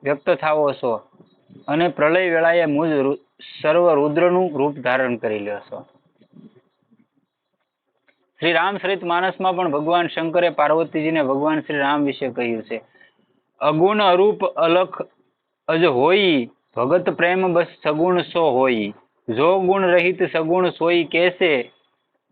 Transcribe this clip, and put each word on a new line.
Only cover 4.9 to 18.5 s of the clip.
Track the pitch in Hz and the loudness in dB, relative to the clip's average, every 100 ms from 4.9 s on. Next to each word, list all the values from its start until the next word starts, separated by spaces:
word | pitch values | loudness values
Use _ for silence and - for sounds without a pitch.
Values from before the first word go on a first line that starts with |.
| 127 127 117 | 0 0 -2
કરી | 117 107 | -4 -4
લ્યો | 101 101 | -6 -10
છો. | - 104 - _ _ _ _ - - _ _ _ _ _ _ _ _ _ _ _ _ _ _ _ _ _ _ _ | -12 -16 -18 _ _ _ _ -20 -20 _ _ _ _ _ _ _ _ _ _ _ _ _ _ _ _ _ _ _
શ્રી | 160 | -2
રામચરિત | 214 190 202 185 196 | 0 0 -2 -4 -4
માનસમાં | 175 170 185 185 185 180 | -2 -2 -2 -2 -2 -2
પણ | 180 | -2
ભગવાન | 143 151 175 170 | -2 0 0 0
શંકરે | - 165 170 175 | -4 -2 0 0
પાર્વતીજીને | 139 147 156 165 160 151 160 | 2 2 2 0 -2 -2 0
ભગવાન | 135 135 151 156 | 0 0 0 -2
શ્રી | 156 147 | -4 -2
રામ | 139 147 | -2 0
વિશે | 143 135 135 | -2 -4 -6
કહ્યું | 120 120 113 | -4 -4 -4
છે, | 107 110 - _ _ _ _ _ _ _ | -6 -12 -12 _ _ _ _ _ _ _
"અગુણ | 139 156 185 214 | -2 2 2 2
અરૂપ | 202 180 202 208 | 4 4 4 2
અલખ | 185 - 165 175 185 - - _ _ _ _ _ - | -4 0 2 2 0 -6 -14 _ _ _ _ _ -4
અજ | 165 | 2
હોઈ, | 170 123 147 196 196 147 117 - _ - | 2 4 2 4 4 2 -2 -10 _ -6
ભગત | 127 180 180 | 0 0 0
પ્રેમ | 156 170 185 185 | -2 -2 0 0
બસ | 170 170 - | 0 -2 -4
સગુણ | 156 151 175 180 | -4 0 0 0
સો | 156 175 160 | 0 0 0